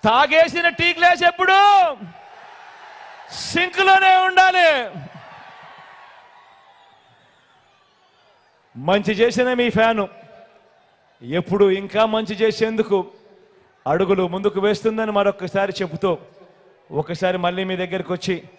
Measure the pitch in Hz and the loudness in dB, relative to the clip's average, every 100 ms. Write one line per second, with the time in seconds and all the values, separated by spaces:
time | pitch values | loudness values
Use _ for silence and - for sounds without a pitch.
0 | 214 233 285 311 330 339 339 - 339 330 | 2 2 2 2 2 2 -2 0 -2 2
1 | 349 349 349 349 370 381 403 403 349 254 | 2 2 0 0 2 4 6 4 2 -2
2 | 185 - - - - - - - - - | -14 -20 -20 -20 -20 -20 -20 -20 -20 -20
3 | - - - - - 330 359 349 381 381 | -20 -20 -18 -14 -6 -4 -4 0 4 4
4 | 381 370 370 370 370 370 339 285 226 175 | 6 4 4 4 4 4 2 2 -4 -12
5 | 143 - - - - - - - - - | -16 -20 -20 -20 -20 -20 -20 -20 -20 -20
6 | - - - - _ _ _ _ _ _ | -20 -20 -20 -20 _ _ _ _ _ _
7 | _ _ _ _ _ _ _ _ _ _ | _ _ _ _ _ _ _ _ _ _
8 | _ _ _ _ _ _ _ 120 143 202 | _ _ _ _ _ _ _ -10 -2 -2
9 | 208 202 233 226 247 247 240 214 226 226 | 0 0 0 2 -2 0 0 2 2 0
10 | 190 - - - - _ _ _ _ _ | -4 -10 -20 -20 -20 _ _ _ _ _
11 | _ _ 120 160 180 190 196 190 196 202 | _ _ -8 -6 -4 2 2 2 -4 0
12 | 220 220 220 202 220 - 220 220 214 196 | 0 0 -4 -2 -2 0 -2 -2 0 -2
13 | 180 - _ _ _ _ _ _ - 160 | -2 -14 _ _ _ _ _ _ -4 -2
14 | 185 190 180 180 202 196 202 208 220 220 | 0 0 -2 -2 -4 -2 -2 0 -2 -4
15 | 220 208 202 196 185 196 196 185 185 156 | -2 0 0 -2 -6 -4 -4 -4 -8 -4
16 | 196 160 - _ - _ _ _ _ 143 | -4 -4 -8 _ -20 _ _ _ _ -10
17 | 151 170 185 185 175 180 190 185 180 185 | -8 -4 -4 -2 -4 -4 -6 -6 -6 -6
18 | 180 180 - 175 - | -6 -8 -6 -8 -10